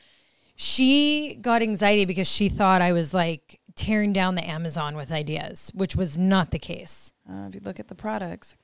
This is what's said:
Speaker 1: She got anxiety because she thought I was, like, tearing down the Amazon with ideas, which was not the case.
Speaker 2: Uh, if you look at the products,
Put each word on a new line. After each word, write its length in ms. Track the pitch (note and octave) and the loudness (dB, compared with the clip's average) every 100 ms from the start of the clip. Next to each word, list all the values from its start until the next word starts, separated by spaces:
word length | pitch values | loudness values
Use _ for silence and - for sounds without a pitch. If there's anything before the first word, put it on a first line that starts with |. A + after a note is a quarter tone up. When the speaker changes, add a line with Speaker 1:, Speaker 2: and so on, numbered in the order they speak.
| _ _ _ _ _ - | _ _ _ _ _ -6
Speaker 1:
She 800 | - - C4 C#4+ D4 D4+ D4+ - | -2 4 6 6 4 2 -4 -6
got 200 | A#3+ A#3 | 0 2
anxiety 440 | A3 G3 G3+ G#3 F#3+ | 2 2 4 4 2
because 220 | F3+ F3+ | 0 0
she 180 | - G3+ | 2 0
thought 340 | - G3 F#3 | 2 4 6
I 120 | F3+ | 4
was, 200 | E3+ D#3 | 2 2
like, 460 | F#3 E3+ D#3+ - - _ - | 0 0 -2 -10 -20 _ -6
tearing 380 | - G#3+ G#3 | 0 2 2
down 220 | G3 F#3 F3+ | 2 2 0
the 140 | E3 | -4
Amazon 460 | D#3+ E3 D3+ D3 D3+ | -6 -4 -4 -4 -6
with 160 | C3 | -6
ideas, 580 | D#3+ D3 D#3 - - - | -4 -4 -6 -8 -10 -10
which 240 | - F#3+ - | -4 -2 -2
was 200 | F3+ D3+ | -2 0
not 340 | F#3+ F#3+ E3 | 2 4 2
the 80 | E3 | -2
case. 520 | - D3 - - - - - | -6 -10 -10 -12 -12 -20 -16
Speaker 2:
Uh, 180 | - G3 | -14 -14
if 60 | F#3+ | -12
you 60 | G3+ | -12
look 120 | F#3+ | -12
at 100 | G#3 | -14
the 60 | F#3 | -12
products, 600 | A3 G#3+ F3+ E3+ - - | -8 -6 -8 -12 -16 -20